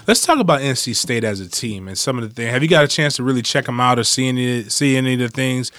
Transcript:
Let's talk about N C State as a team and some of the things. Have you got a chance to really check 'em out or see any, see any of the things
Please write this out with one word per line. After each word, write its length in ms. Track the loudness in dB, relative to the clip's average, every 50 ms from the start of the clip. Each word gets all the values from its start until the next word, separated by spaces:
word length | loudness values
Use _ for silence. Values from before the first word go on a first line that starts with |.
| 0
Let's 180 | 0 2 2 4
talk 140 | 2 2 4
about 220 | 4 4 2 2
N 140 | 2 0 -2
C 160 | -2 -4 -4 -4
State 300 | -4 -2 -2 -2 0 0
as 140 | -2 -2 -4
a 80 | -8 -8
team 380 | -8 -8 -6 -6 -8 -8 -10 -10
and 80 | -6
some 200 | -4 -2 -2 -2
of 60 | -4 -4
the 20 | -8 -8
things. 180 | -6 -4 -2
Have 120 | 0 0 2
you 60 | 4
got 160 | 6 6 6
a 20 |
chance 300 | 4 2 0 0 0 0
to 60 | -2 0
really 180 | 0 0 0
check 260 | 0 0 -2 -2 -2
'em 120 | -2 -2 2
out 200 | 2 2 4 2
or 40 | 2
see 220 | 0 0 0 0
any, 360 | 0 0 0 0 -2 -2 -4 -4 -4
see 260 | -2 0 2 2 2
any 180 | 2 2 0 0
of 40 | 0
the 80 | -2 -2
things 420 | -2 -2 -2 -2 -2 -2 -4 -6 -10